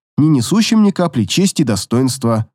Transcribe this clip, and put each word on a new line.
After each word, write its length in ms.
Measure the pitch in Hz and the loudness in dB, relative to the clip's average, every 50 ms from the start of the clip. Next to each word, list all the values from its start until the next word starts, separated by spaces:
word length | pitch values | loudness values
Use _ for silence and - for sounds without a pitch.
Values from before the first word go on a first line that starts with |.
| _ _ - | _ _ -2
не 100 | - 147 | 0 2
несущим 560 | 160 151 123 110 - 175 233 214 - 226 220 208 | 2 2 2 0 0 0 0 0 2 2 2 2
ни 80 | 196 | 2
капли 340 | - - 175 160 - 123 104 | 0 0 -4 -2 -2 -2 -2
чести 360 | - - 170 196 190 - - | -2 0 0 0 0 0 -2
и 40 | 151 | -2
достоинства 800 | 117 104 92 - - 113 123 131 127 - 131 123 117 113 110 107 - | -2 -2 -4 -4 -2 -2 0 0 -2 -2 -2 -2 -2 -2 -2 -4 -6